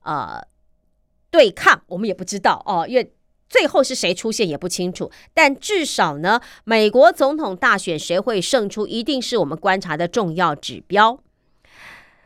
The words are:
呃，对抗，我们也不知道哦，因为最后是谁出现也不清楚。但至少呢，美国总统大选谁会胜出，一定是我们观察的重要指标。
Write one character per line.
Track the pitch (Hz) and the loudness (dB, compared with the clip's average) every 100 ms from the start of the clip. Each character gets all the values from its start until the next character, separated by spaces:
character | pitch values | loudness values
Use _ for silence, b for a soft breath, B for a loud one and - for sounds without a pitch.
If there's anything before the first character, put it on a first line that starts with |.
呃， | - 147 90 53 - _ _ _ _ _ _ _ _ | -8 -6 -6 -12 -16 _ _ _ _ _ _ _ _
对 | 330 220 | 4 4
抗， | - - - _ | 2 -2 -2 _
我 | 175 | -6
们 | 220 | -6
也 | |
不 | 180 185 | -6 -8
知 | 202 | -2
道 | 214 156 - | 0 0 -2
哦， | 180 160 | -4 0
因 | 247 | -2
为 | - _ _ _ _ | -2 _ _ _ _
最 | - 311 | 2 2
后 | 349 | 2
是 | 262 | 0
谁 | 254 175 | -2 -4
出 | 185 226 | -2 -4
现 | 220 190 | -2 -2
也 | 143 | -4
不 | 180 | -6
清 | - 180 | -6 -6
楚。 | 175 175 B B | -6 -12 B B
但 | - 294 277 | 2 2 0
至 | - 403 285 | -2 -2 -2
少 | - 175 147 | 0 -2 0
呢， | 175 233 B B | 0 0 B B
美 | - 226 214 | -2 2 4
国 | 240 320 | 6 6
总 | - 269 302 | 6 0 0
统 | 254 185 | -4 -2
大 | 254 196 | 0 0
选 | 190 151 | -2 -6
谁 | - 175 | -4 -4
会 | 226 208 | -2 -4
胜 | 175 262 202 | 0 0 0
出， | 214 202 | -6 -6
一 | 226 | -6
定 | 233 269 | -4 -4
是 | - 240 | -2 -2
我 | 147 | -2
们 | 156 | -2
观 | 196 190 | -2 -2
察 | 185 151 | -4 -4
的 | 175 | -2
重 | 247 185 160 | -2 -2 0
要 | 170 147 | -2 -2
指 | - 113 - | -10 -14 -2
标。 | 196 226 254 _ _ _ _ B B B B B B | 4 4 2 _ _ _ _ B B B B B B